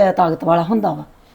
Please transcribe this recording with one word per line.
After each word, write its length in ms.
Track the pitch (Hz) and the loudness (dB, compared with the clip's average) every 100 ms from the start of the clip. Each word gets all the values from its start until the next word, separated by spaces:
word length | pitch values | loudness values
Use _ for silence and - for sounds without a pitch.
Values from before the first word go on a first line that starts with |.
| 196 | 2
ਤਾਕਤ 320 | - 175 160 | 2 0 0
ਵਾਲਾ 200 | 175 165 | 0 0
ਹੁੰਦਾ 260 | 170 220 196 | 0 -2 -2
ਵਾ। 120 | 156 151 _ _ | -4 -10 _ _